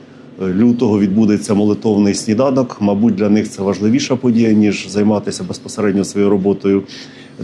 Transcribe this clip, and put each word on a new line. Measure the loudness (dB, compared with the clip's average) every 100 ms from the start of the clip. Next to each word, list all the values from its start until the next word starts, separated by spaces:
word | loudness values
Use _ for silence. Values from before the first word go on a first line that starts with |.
| -20 -20 -20 -8
лютого | -4 2 2 2 2 2
відбудеться | 2 2 2 0 0
молитовний | 0 2 0 0 2 2
сніданок. | 0 -2 0 0 0 -2 -2
Мабуть, | -2 2 2
для | 2 2
них | 2 0
це | -4
важливіша | -4 0 0 0 0 -2
подія, | 0 2 2
ніж | 4 2 0 -6
займатися | -2 0 0 -2 -10 -10
безпосередньо | -10 -12 -4 -2 0
своєю | -2 0 0
роботою. | 2 0 0 2 0 -2 -14 -20 -20 -20 -12